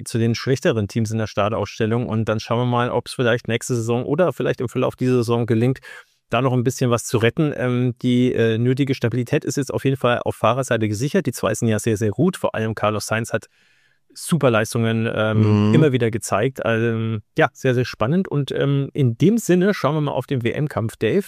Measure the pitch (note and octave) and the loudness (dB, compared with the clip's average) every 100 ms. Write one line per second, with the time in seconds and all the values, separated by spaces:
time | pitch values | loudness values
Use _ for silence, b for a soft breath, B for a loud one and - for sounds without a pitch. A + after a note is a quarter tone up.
0 | - A#2+ A2+ A2+ - C3+ F3+ A2+ G2+ A#2+ | -6 0 0 0 -2 0 0 0 -2 -2
1 | A2 A2+ G#2+ - G2+ G#2 G#2 - A2 A#2 | -2 -2 -4 -2 -2 -2 -6 -2 -2 0
2 | B2 A2 A2 A2 - A#2 B2 A#2+ A#2+ A#2+ | -2 -2 -2 -4 -2 -2 0 0 0 -2
3 | - - A#2+ A#2+ - A#2 - B2 A2+ A#2+ | -4 -2 0 0 -2 -4 -2 -4 0 -2
4 | - D3 F3 - C#3 C#3 B2+ C3 B2+ - | 0 0 0 0 -4 -2 -4 -2 -2 0
5 | B2+ B2 A#2 A#2 A2+ A2+ A#2+ C3 B B | 0 2 2 0 2 2 2 -2 B B
6 | B B _ A#2 C3 B2+ A#2+ - B2+ A#2 | B B _ 0 2 2 0 0 0 0
7 | - A2+ A#2 - D3+ - B2+ B2 B2+ A#2+ | 0 2 2 2 -2 -2 -2 0 -2 -2
8 | B2+ B2 B2 - A2+ A2 A#2+ C3 C3+ C3 | 0 2 2 2 0 2 0 0 0 0
9 | A#2 A#2+ A#2+ D#3 - D3 C3 - C3+ C3+ | -2 -2 -2 -2 -2 -4 -4 -2 -2 0
10 | B2 A#2+ - - A2 B2+ C3 A2+ G#2+ G#2 | 0 0 -2 0 0 0 -2 0 0 -2
11 | C#3+ G3 C3 - F#2 A2 A#2 G#2+ A#2 G#2 | 0 0 -2 -2 -2 0 0 0 0 0
12 | A2 G2 F3+ - - - A2 G#2+ G#2 G#2+ | 0 2 0 0 -4 -2 -4 -2 -2 -2
13 | - A2 A2+ A2 - _ _ _ _ _ | -4 -4 -2 -6 -8 _ _ _ _ _
14 | _ - - D#3+ C3 A2 A2 A#2+ A2+ A2+ | _ -14 -2 2 4 2 0 0 0 0
15 | A2+ - G#2+ G#2+ G#2+ G#2 G#2 A2+ D#3 B2+ | -2 -2 0 4 4 6 6 6 4 4
16 | A#2 G#2+ - G2 B2+ C3 - A2+ A#2 A2+ | 0 -2 -2 0 0 -2 -2 0 0 -2
17 | A2+ A2 _ - D#3 - C3+ B2 A#2+ - | -2 -4 _ 0 0 0 0 0 -2 -2
18 | G#2+ F3 F#3+ C#3+ C#3 - C#3 C#3 C3+ - | 0 0 0 -2 -2 -2 0 0 -2 0
19 | B2+ A2+ D#3+ A#3 - F3+ F#3+ F#3+ C3+ D#3 | 0 4 4 4 2 2 2 0 0 0
20 | D3 - - C3+ A2+ - D3 - A2 - | -2 -4 -2 -2 -2 -2 -2 -2 -4 -2
21 | A2 E3+ | 0 0